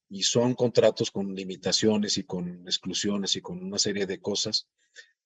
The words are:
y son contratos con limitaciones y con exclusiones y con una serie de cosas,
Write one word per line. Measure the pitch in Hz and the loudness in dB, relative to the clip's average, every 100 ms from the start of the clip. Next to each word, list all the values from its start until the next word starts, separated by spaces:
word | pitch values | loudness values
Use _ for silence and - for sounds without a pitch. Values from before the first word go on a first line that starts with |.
| _ | _
y | 98 | -4
son | - 123 123 | 0 4 2
contratos | 123 123 120 110 - 113 | 2 2 6 4 4 -2
con | 104 98 95 | -2 -4 -6
limitaciones | 92 92 95 - 110 107 104 101 | -8 -4 -2 2 4 4 2 -2
y | |
con | - 90 87 90 90 | -2 -6 -6 -8 -6
exclusiones | - 92 85 104 101 95 95 | -6 -4 -2 0 0 0 -2
y | |
con | - 90 | -4 -8
una | 92 101 | -4 0
serie | 107 101 95 | 0 0 -2
de | 92 | -2
cosas, | 104 101 107 - - _ _ - - _ | -2 -2 -2 -4 -6 _ _ -20 -20 _